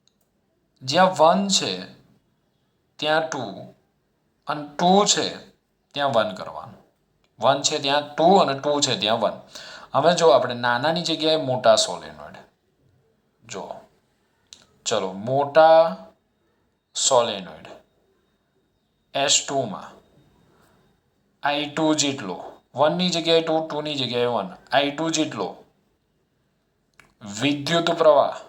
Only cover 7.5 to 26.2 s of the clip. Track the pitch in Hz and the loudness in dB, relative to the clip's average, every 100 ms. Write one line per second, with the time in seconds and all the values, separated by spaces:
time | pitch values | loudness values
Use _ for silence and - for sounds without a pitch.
7.5 | 143 143 151 139 143 143 - 160 190 147 | 2 0 -2 0 -2 -2 0 4 6 4
8.5 | 135 147 143 139 107 104 117 101 - - | 0 -2 -2 -2 -2 0 0 -2 -4 -12
9.5 | - - - - 135 156 175 165 143 123 | -20 -20 -20 -6 0 2 4 6 4 2
10.5 | 120 120 120 147 170 160 156 156 156 139 | -2 -2 -2 -2 -4 -4 -4 -2 -2 -2
11.5 | 127 117 107 - 85 78 76 76 - - | 0 4 4 2 -6 -14 -18 -20 -20 -20
12.5 | _ _ _ _ _ _ _ _ _ 113 | _ _ _ _ _ _ _ _ _ -16
13.5 | 95 85 - - _ _ _ _ _ _ | -14 -12 -14 -20 _ _ _ _ _ _
14.5 | - _ _ - 110 95 95 110 131 143 | -20 _ _ -6 -4 -4 -8 -4 -2 2
15.5 | 160 156 160 165 185 - _ _ _ _ | 6 8 8 4 -2 -14 _ _ _ _
16.5 | _ _ _ _ - - 127 117 101 87 | _ _ _ _ -6 2 2 2 -4 -12
17.5 | 80 90 - _ _ _ _ _ _ _ | -18 -20 -20 _ _ _ _ _ _ _
18.5 | _ _ _ _ _ _ 143 139 - - | _ _ _ _ _ _ -4 0 0 -2
19.5 | 139 120 85 - - _ _ _ _ _ | -4 -4 -8 -16 -20 _ _ _ _ _
20.5 | _ _ _ _ _ _ _ _ _ 143 | _ _ _ _ _ _ _ _ _ -4
21.5 | 147 147 160 156 151 139 131 98 85 - | -4 -6 -2 0 0 -2 -4 -8 -12 -14
22.5 | - _ 120 151 175 180 170 160 165 160 | -20 _ 0 0 0 -2 -2 2 2 2
23.5 | 160 160 147 151 143 123 123 120 117 95 | -2 -2 -6 -6 -6 -4 -2 0 -2 -4
24.5 | - - 131 143 143 160 156 151 117 92 | -10 -4 -2 -2 -2 -4 -2 -4 -4 -8
25.5 | - _ _ _ _ _ _ | -10 _ _ _ _ _ _